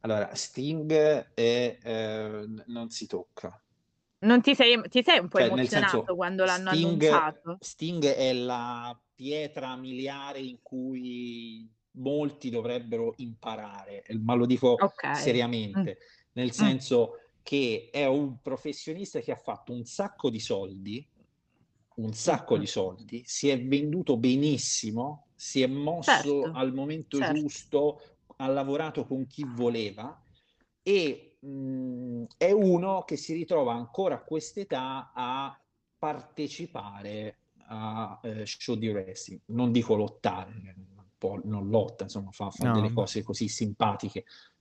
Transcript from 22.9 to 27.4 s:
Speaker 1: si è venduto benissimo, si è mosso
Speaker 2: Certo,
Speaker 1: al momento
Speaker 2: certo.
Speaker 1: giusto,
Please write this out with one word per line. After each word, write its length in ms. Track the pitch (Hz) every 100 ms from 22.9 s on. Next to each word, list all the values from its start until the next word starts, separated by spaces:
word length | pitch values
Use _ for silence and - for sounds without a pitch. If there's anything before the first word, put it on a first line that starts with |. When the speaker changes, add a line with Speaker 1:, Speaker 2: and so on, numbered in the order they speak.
| 90 104 120 -
Speaker 1:
si 240 | - 143
è 120 | 131
venduto 540 | 131 143 151 170 170 120
benissimo, 1080 | 123 131 151 135 - - 110 113 131 151 _ _
si 260 | - 135
è 60 | 127
mosso 800 | 135 151 170 151 165 139 143 127
Speaker 2:
Certo, 40 |
Speaker 1:
al 220 | 143 131
momento 440 | 131 143 156 - 139
Speaker 2:
certo. 160 | 135
Speaker 1:
giusto, 680 | 151